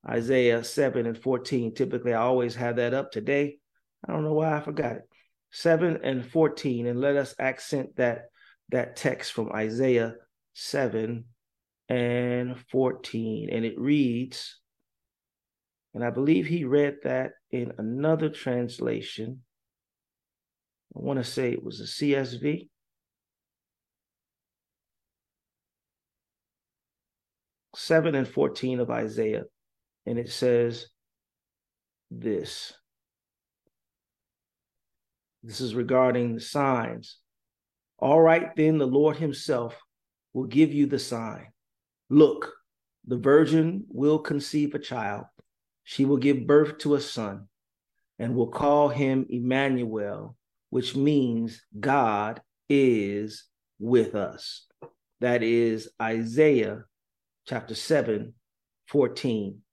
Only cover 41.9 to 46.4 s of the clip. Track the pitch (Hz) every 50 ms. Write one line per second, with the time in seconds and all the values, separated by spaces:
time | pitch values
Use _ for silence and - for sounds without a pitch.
41.9 | _ _ _ _ 131 147 156 135 110 - - - - _ _ _ _ _ _ _
42.9 | _ _ _ - 123 120 107 131 143 151 160 139 151 160 156 165 180 196 208 -
43.9 | - 139 135 147 151 151 147 - 151 143 139 - - 151 147 147 - 147 - -
44.9 | 131 120 107 101 101 107 - - _ _ _ _ _ _ _ _ _ _ _ -
45.9 | - - 139 135 143 127 120 143 143 127